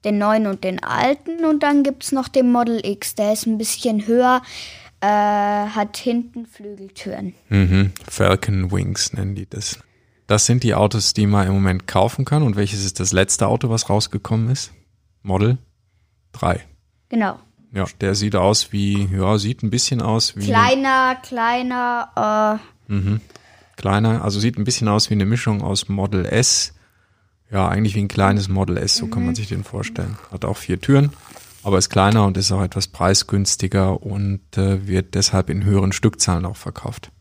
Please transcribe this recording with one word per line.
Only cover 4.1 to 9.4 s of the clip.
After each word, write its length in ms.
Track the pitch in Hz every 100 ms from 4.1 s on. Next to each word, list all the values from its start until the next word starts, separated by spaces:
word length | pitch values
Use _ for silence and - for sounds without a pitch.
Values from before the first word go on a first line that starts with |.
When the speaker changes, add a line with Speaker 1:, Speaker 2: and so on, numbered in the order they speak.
| 233 247 254 247 - - - - _
Speaker 1:
äh, 60 | 196
hat 920 | 208 208 208 202 208 208 214 208 -
hinten 480 | 247 240 240 240 226
Flügeltüren. 880 | - 208 202 196 - 202 - 196 - _
Speaker 2:
Mhm. 420 | 101 92 92 98 - -
Falcon 640 | - 95 95 - 98 92
Wings 400 | 95 92 98 -
nennen 220 | - 98
die 140 | 98